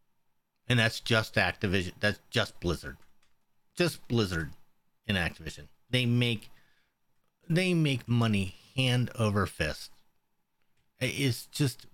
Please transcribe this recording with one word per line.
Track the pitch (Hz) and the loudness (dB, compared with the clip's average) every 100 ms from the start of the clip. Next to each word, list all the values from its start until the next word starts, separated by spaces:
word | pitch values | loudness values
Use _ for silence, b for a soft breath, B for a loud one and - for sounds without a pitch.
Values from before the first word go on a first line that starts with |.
| _ _ _ _ _ _ - | _ _ _ _ _ _ 0
and | 123 | 4
that's | 113 - | 4 0
just | - 113 107 - | 0 2 2 2
Activision, | 92 - 104 95 87 - | 2 2 0 0 -2 -2
that's | 104 - _ | -2 -2 _
just | 120 101 - | -2 -2 -4
Blizzard. | 87 78 - - - - _ _ _ _ _ - | -4 -2 -6 -16 -20 -20 _ _ _ _ _ -2
Just | 175 - - | -2 -2 -2
Blizzard | 117 98 85 73 - - _ _ _ - | 0 0 -2 -6 -10 -20 _ _ _ -4
and | 98 | -2
Activision. | 82 - 80 - - _ - | -2 -6 -14 -14 -16 _ -4
They | 127 120 | 0 2
make, | 120 120 110 - b b b b b _ _ _ _ - | 2 2 -2 -8 b b b b b _ _ _ _ -2
they | 165 185 170 | 0 2 2
make | 151 131 - | 2 0 0
money | 120 113 104 95 - - - | 2 2 2 -2 -8 -10 -2
hand | 131 123 120 | 0 2 0
over | - 107 101 95 | 0 0 2 0
fist. | - 78 - - - _ _ _ _ _ _ _ _ _ - | -2 -4 -4 -12 -20 _ _ _ _ _ _ _ _ _ -8
It | 131 - | -6 -2
is | 135 117 - | -2 -2 -6
just | - 143 - - | -2 -2 -2 -12